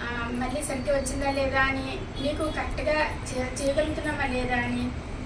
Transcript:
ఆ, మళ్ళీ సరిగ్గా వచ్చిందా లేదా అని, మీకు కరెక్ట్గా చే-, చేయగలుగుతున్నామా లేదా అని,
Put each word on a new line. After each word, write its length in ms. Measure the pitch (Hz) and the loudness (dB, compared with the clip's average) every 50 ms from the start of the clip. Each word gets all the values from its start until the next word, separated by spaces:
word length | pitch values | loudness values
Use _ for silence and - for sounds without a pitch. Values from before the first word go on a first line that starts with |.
ఆ, 280 | - - - - - 240 | -6 -4 -4 -4 -4 -2
మళ్ళీ 320 | 247 240 247 254 254 302 302 | -2 -2 -2 -2 -2 -2 -2
సరిగ్గా 340 | - 285 262 247 294 285 277 | -2 -2 -2 2 2 2 2
వచ్చిందా 340 | 269 269 277 269 277 277 | 2 0 0 0 2 2
లేదా 300 | 277 277 269 269 269 269 | 2 2 2 2 4 4
అని, 380 | 269 269 269 269 262 269 262 - - - - - | 4 4 2 0 -2 -2 -4 -4 -6 -6 -4 -2
మీకు 220 | 269 285 302 311 311 | -2 0 0 0 0
కరెక్ట్గా 500 | 302 285 269 254 247 - 277 277 302 302 302 | -2 0 -2 -2 -2 -2 0 2 2 4 4
చే-, 600 | 302 302 - - - - - 254 254 247 - - | 2 2 0 -4 -6 -4 -2 -2 -2 -2 -2 0
చేయగలుగుతున్నామా 640 | 285 277 277 311 302 311 311 311 311 302 294 294 277 | 2 2 4 4 2 2 0 0 -2 -2 0 0 0
లేదా 300 | 262 254 254 247 247 247 | 0 0 0 2 2 2
అని, 340 | 247 247 247 247 247 247 247 247 - - - - - - | 2 2 0 0 0 0 -2 -2 -4 -6 -6 -6 -6 -6